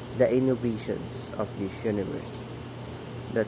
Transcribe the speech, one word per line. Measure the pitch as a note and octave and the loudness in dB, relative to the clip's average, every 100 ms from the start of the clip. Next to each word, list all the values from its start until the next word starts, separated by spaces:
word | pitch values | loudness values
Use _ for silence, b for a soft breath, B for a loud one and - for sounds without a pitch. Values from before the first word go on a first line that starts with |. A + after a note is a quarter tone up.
| - A#2 | -4 4
the | B2 | 6
innovations | B2+ C3 A#2+ A#2+ A2 - G2 - - - - | 6 6 4 2 0 0 -2 -2 -6 -6 -2
of | G#2 - | -2 -2
this | G2 - | -4 -2
universe, | A2+ G#2 F#2 F2+ - - - - - - - - - - - | 0 2 0 -2 -6 -8 -8 -8 -10 -10 -10 -10 -8 -8 -2
that | A2+ | 0